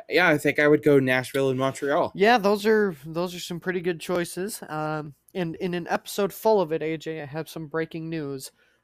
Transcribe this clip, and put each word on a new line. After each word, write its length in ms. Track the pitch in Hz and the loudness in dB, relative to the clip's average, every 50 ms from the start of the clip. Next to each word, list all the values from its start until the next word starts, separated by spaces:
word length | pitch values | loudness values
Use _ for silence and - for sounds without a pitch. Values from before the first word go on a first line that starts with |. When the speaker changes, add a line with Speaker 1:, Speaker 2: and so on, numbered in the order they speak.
| - - | -2 0
Speaker 1:
yeah, 200 | 117 156 180 175 | 2 4 4 6
I 100 | 151 147 | 4 4
think 220 | - 147 135 - | 2 2 2 4
I 80 | 147 147 | 4 6
would 160 | 151 147 151 | 6 6 6
go 160 | 151 143 139 | 6 6 6
Nashville 500 | 135 127 127 127 123 - - 139 135 135 | 6 4 2 0 0 -2 -2 0 0 0
and 80 | 131 127 | 0 0
Montreal. 540 | 131 135 131 - - 139 143 175 147 104 - | 0 -2 -2 -2 -2 0 0 0 0 0 0
Speaker 2:
Yeah, 240 | 165 190 214 247 240 | 2 4 4 4 4
those 260 | 185 202 208 208 202 | 4 2 2 2 2
are, 280 | 220 220 214 208 202 170 139 135 | 4 4 4 4 2 -2 -6 -10
those 300 | 160 160 165 175 185 175 | -8 -4 -4 -4 -4 -6
are 60 | 175 | -8
some 180 | - - 180 170 | -8 -8 -8 -6
pretty 220 | - 185 180 190 | -4 -4 -4 -2
good 180 | 170 180 180 156 | -2 -4 -4 -4
choices. 640 | - - 180 175 175 165 - 180 180 208 - - - - | -4 -2 -2 -2 -2 -4 -6 -6 -6 -6 -8 -10 -10 -8
Um, 440 | 151 156 151 151 156 151 151 156 135 _ _ _ - | -6 -4 -4 -4 -4 -6 -6 -10 -14 _ _ _ -6
and 220 | 190 180 165 160 | -4 -4 -4 -4
in 180 | - 185 185 175 | -4 -4 -4 -4
an 140 | 175 170 - | -4 -2 -2
episode 440 | 185 208 - - - - 202 190 - | -4 -4 -4 -6 -4 -2 -2 -2 -2
full 280 | - - 220 220 208 | 0 2 4 4 4
of 100 | 180 151 | 4 2
it, 120 | 160 160 151 | -2 -2 -2
A 140 | 160 160 | -4 -4
J, 240 | 156 - 160 160 160 | -6 -6 -8 -10 -10
I 60 | 147 | -10
have 220 | 143 135 160 160 - | -10 -8 -10 -10 -10
some 180 | - 160 160 | -10 -12 -10
breaking 420 | 147 143 160 160 160 - 165 160 160 | -6 -6 -4 -4 -4 -6 -8 -8 -6
news. 440 | 165 165 151 139 139 135 135 - - _ _ _ _ _ | -6 -6 -6 -6 -8 -8 -10 -14 -18 _ _ _ _ _